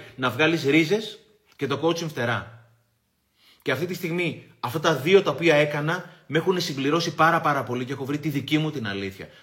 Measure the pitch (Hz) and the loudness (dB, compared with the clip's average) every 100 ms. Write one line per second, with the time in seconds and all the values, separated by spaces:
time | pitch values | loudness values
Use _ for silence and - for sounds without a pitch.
0 | - - 127 117 160 160 135 156 156 214 | -10 -4 -2 2 2 2 2 4 4 0
1 | 226 - _ _ _ - 131 139 165 170 | -2 -14 _ _ _ -6 -4 -2 -2 -2
2 | 160 135 120 107 90 - _ _ _ _ | -4 -4 -4 -4 -8 -16 _ _ _ _
3 | _ _ _ _ _ _ 139 131 175 175 | _ _ _ _ _ _ -4 -2 -4 -6
4 | 165 175 165 - - _ 127 156 165 139 | -4 -2 -4 -6 -14 _ -6 0 0 2
5 | 151 196 170 147 165 147 147 147 156 180 | 6 6 4 2 4 6 4 0 -2 -4
6 | - - - 156 175 180 160 135 139 170 | -8 -18 -4 0 2 0 -2 -2 0 2
7 | 170 160 160 165 156 143 117 123 127 139 | 0 2 4 4 2 0 -2 -4 -4 -6
8 | 131 147 156 135 - 156 156 143 107 98 | -6 -4 -2 -4 0 0 0 -4 -6 -6
9 | 98 92 82 - | -6 -10 -16 -20